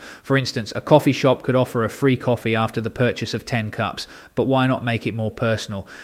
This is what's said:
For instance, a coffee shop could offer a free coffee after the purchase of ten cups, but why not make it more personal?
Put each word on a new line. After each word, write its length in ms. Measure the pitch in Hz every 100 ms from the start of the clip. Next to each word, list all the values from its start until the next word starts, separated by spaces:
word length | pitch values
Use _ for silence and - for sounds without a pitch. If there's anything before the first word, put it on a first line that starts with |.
| - -
For 160 | - 135
instance, 340 | 123 131 104 -
a 40 |
coffee 320 | - 151 147
shop 300 | 127 135 123
could 140 | - 127
offer 280 | 123 120
a 60 | 110
free 280 | - 139 123
coffee 380 | - 120 113 110
after 240 | 110 -
the 120 | 110
purchase 420 | - 123 - 113
of 140 | 113 -
ten 240 | 120 107
cups, 340 | - 104 - - - - -
but 80 |
why 240 | 123 131 131
not 160 | 127
make 240 | 120 117 117
it 80 | 110
more 160 | 110
personal? 560 | - 113 110 - 101 - -